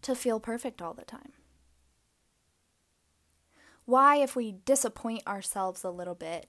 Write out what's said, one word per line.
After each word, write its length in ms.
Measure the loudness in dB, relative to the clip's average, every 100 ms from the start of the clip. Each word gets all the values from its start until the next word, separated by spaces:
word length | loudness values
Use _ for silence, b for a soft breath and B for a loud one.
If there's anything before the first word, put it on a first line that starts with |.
to 140 | -2
feel 260 | -2 0 -2
perfect 400 | -2 -6 -6 -8
all 140 | -12
the 100 | -12
time? 300 | -16 -20 -20 _ _ _ _ _ _ _ _ _ _ _ _ _ _ _ _ _ _ _ _ _ _ b b b
Why, 320 | 2 6 8 8
if 180 | 4
we 180 | 0 -6
disappoint 760 | -6 2 2 2 -4 -8 -6 -6
ourselves 580 | -6 -6 -4 -4 -4
a 60 | -8
little 240 | -8 -10
bit 340 | -10 -8 -10